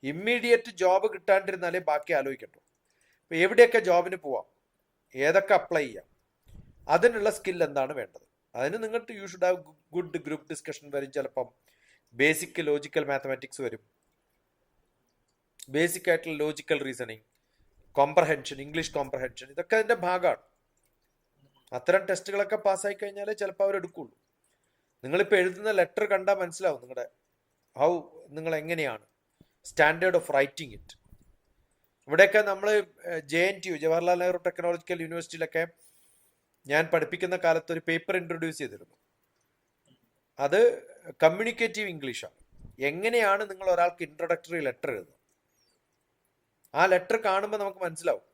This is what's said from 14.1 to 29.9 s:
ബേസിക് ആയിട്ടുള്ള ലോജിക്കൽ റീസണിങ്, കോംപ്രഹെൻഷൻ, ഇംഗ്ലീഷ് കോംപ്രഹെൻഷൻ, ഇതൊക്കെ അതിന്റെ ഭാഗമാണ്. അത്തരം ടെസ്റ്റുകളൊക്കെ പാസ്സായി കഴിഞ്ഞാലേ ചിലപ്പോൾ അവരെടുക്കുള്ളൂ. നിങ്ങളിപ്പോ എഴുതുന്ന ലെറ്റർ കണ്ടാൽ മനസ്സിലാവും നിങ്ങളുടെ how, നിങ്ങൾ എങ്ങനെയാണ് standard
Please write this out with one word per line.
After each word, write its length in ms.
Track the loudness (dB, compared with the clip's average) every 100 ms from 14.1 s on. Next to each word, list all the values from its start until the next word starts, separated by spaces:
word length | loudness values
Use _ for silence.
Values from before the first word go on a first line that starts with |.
| _ _ _ _ _ _ _ _ _ _ _ _ _ _ _ -6
ബേസിക് 400 | -2 -2 -2 0
ആയിട്ടുള്ള 280 | 0 0 -4
ലോജിക്കൽ 460 | -4 -6 -4 -4
റീസണിങ്, 380 | -4 -8 -12 -12 _ _ _ _ _ _ _
കോംപ്രഹെൻഷൻ, 680 | 0 2 4 2 0 -4 -14
ഇംഗ്ലീഷ് 340 | -8 -6 -6
കോംപ്രഹെൻഷൻ, 560 | -6 -6 -6 -8 -10 -14
ഇതൊക്കെ 240 | -10 0 0
അതിന്റെ 180 | 2
ഭാഗമാണ്. 420 | 0 2 2 2 0 _ _ _ _ _ _ _ _ _ _ _ _ _
അത്തരം 320 | -8 2 0
ടെസ്റ്റുകളൊക്കെ 520 | 2 -6 -4 -4 -2 0
പാസ്സായി 400 | 0 0 -4 -6
കഴിഞ്ഞാലേ 300 | -10 -10 -8
ചിലപ്പോൾ 320 | -6 -6 -2
അവരെടുക്കുള്ളൂ. 540 | 0 0 -6 -14 -16 _ _ _ _ _ _ _ _ _
നിങ്ങളിപ്പോ 320 | -2 0 4 4
എഴുതുന്ന 340 | 2 -2 -2
ലെറ്റർ 340 | 2 2 0
കണ്ടാൽ 300 | 0 0 2
മനസ്സിലാവും 460 | 0 -2 -2 -2 -2
നിങ്ങളുടെ 280 | -8 -10 -10 _ _ _ _ _ _ 0
how, 240 | 2 2 -6 -20 -16
നിങ്ങൾ 280 | -10 -4 -4
എങ്ങനെയാണ് 500 | -4 -2 -2 -4 _ _ _ _ _ _ -16
standard 460 | 4 4